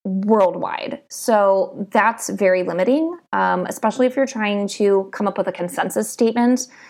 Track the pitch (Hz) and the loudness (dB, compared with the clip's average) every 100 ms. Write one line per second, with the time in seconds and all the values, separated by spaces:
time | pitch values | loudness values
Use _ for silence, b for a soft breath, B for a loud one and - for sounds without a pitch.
0 | 196 190 202 220 190 - - - - - | -6 -2 2 4 4 2 -6 -6 -8 -10
1 | - - - 214 202 196 - - 196 226 | -14 -6 0 4 4 2 0 -4 -2 2
2 | 208 226 - 196 196 185 180 170 185 285 | 2 0 -6 0 2 2 0 0 2 2
3 | 320 349 _ 196 185 180 185 196 220 214 | 0 -6 _ -2 0 0 -4 -2 -2 2
4 | 254 254 262 226 208 202 202 - 202 196 | 0 0 -2 -2 -2 -2 -4 0 2 2
5 | 190 - 208 185 185 180 175 - 196 214 | 0 -4 -2 -2 -4 -4 -6 -4 -4 -4
6 | 220 - 226 233 240 254 - B | -4 0 0 2 2 2 -2 B